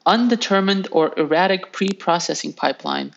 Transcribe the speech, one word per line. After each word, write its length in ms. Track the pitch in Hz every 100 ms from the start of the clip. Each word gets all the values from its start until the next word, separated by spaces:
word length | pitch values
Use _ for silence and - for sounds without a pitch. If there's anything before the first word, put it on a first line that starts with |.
undetermined 840 | - 220 240 233 - 196 196 196 190
or 260 | 165 156 -
erratic 560 | 151 156 190 185 -
pre-processing 800 | - 190 196 - 170 - 160 151
pipeline, 580 | - - 135 151 - -